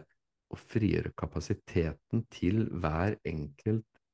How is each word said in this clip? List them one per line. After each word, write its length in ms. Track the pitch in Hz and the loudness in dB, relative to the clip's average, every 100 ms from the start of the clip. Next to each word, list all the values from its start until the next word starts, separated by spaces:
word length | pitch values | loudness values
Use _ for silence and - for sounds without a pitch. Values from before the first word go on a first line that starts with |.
| - _ _ _ _ | -4 _ _ _ _
å 60 | - | -14
frigjøre 540 | - 113 104 82 82 | -4 2 2 2 0
kapasiteten 1080 | - 80 - - 98 - 92 82 73 _ 113 113 | -4 -4 -4 -4 -4 0 0 0 -2 _ -2 -2
til 400 | - 87 107 110 | -2 2 2 0
hver 460 | 90 85 80 98 107 | -2 0 2 0 0
enkelt 680 | - 80 76 - 110 110 - _ _ | -4 -6 -6 -4 -2 -2 -4 _ _